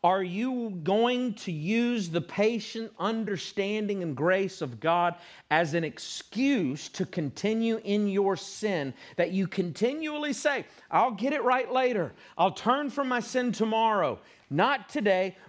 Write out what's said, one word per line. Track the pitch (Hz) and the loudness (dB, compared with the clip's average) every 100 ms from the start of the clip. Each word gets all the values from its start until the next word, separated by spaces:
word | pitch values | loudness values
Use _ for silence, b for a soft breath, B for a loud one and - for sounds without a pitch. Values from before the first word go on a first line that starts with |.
are | 175 190 | 4 2
you | 185 185 254 254 233 185 | 0 -2 -2 -2 -4 -4
going | 156 202 233 247 254 208 | 0 2 4 2 -2 -4
to | - | -6
use | 156 160 226 240 240 175 | -4 0 2 2 0 -2
the | 165 | -4
patient | - - 214 233 - 226 220 - | -4 2 2 2 -6 -10 -10 -4
understanding | 185 226 220 196 - - 196 214 208 196 | -2 -2 -2 -4 -6 -4 -2 -2 -2 -2
and | 170 127 | -4 0
grace | 160 185 196 - | 2 2 0 -4
of | 147 117 | -8 -2
God | 156 170 175 170 B B B | 0 2 2 -2 B B B
as | 156 170 | 2 4
an | 165 | 0
excuse | 160 - - - - 214 269 269 151 147 - | -2 -8 -12 -12 -10 0 2 2 2 -2 -8
to | - 185 | -6 -4
continue | - 147 - 202 226 226 220 | -2 -4 -2 -2 0 0 -2
in | - 208 208 | 0 0 2
your | 196 196 214 | 2 2 0
sin, | - - 214 180 139 120 B B | -6 -6 -2 -2 -2 -6 B B
that | 175 | 0
you | 185 185 | 2 -2
continually | - 180 143 233 294 311 302 294 | -2 -4 0 -2 -2 -4 -4 -4
say, | 269 294 269 156 B B | 0 0 -2 -6 B B
"I'll | 165 226 | 2 2
get | 202 247 | 2 -2
it | 302 | 0
right | 247 254 247 | 2 2 2
later. | 254 254 226 147 - B B | 2 2 2 -2 -6 B B
I'll | 180 | 0
turn | - 214 269 294 | 2 2 2 0
from | 277 269 | -2 0
my | 247 | -2
sin | 220 254 247 | -2 -2 -2
tomorrow. | 202 220 220 226 208 151 104 B B B | 0 0 2 2 4 2 -2 B B B
Not | 143 226 277 196 | 2 4 2 -2
today, | - 208 185 190 180 | -2 2 2 0 -4